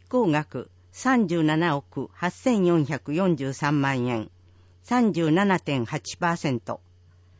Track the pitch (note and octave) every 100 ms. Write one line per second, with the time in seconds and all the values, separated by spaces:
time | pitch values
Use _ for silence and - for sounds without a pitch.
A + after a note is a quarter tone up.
0 | - B3+ G3+ D3+ D#3 B2+ - - _ -
1 | B3+ B3+ F#3 E3+ D#3 D#3 E3+ C#3+ - -
2 | A#2+ - F3+ - C4 A3 F3 E3+ C#3+ C#3
3 | - D#3 F#3+ D3 C3+ C3 D3 D3 C#3 C3+
4 | B2 A#2 F#2 - - - - _ - B3
5 | A3+ D#3+ D#3+ E3+ G3+ F3 - C3+ A2+ D3+
6 | - - F3 E3+ D3 B2 - A2+ - -
7 | - - _ -